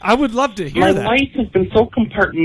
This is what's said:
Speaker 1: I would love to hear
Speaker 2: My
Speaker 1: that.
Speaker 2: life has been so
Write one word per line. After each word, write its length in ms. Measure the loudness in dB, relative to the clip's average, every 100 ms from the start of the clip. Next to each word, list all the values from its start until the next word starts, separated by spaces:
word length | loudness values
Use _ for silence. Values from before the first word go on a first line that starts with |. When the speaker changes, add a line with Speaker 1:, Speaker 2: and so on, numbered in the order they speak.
Speaker 1:
I 120 | 0
would 200 | 2 2
love 220 | 0 -2 -4
to 140 | -6
hear 100 | 0
Speaker 2:
My 120 | 2
Speaker 1:
that. 120 | 2 0
Speaker 2:
life 260 | 0 0 -4
has 120 | -2
been 200 | -2 2 2
so 140 | 0 0 -2 0 -2 0